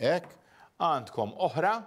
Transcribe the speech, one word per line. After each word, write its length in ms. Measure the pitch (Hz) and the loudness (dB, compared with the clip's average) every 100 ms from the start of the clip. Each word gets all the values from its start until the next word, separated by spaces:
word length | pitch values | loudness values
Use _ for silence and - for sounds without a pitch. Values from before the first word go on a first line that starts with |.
hekk, 320 | 135 175 175 - _ - - - | 2 2 -2 -14 _ -20 -20 -2
għandkom 540 | 170 139 110 - 107 - | 0 0 -2 -4 -4 -2
oħra, 300 | 180 127 185 226 | -2 2 0 0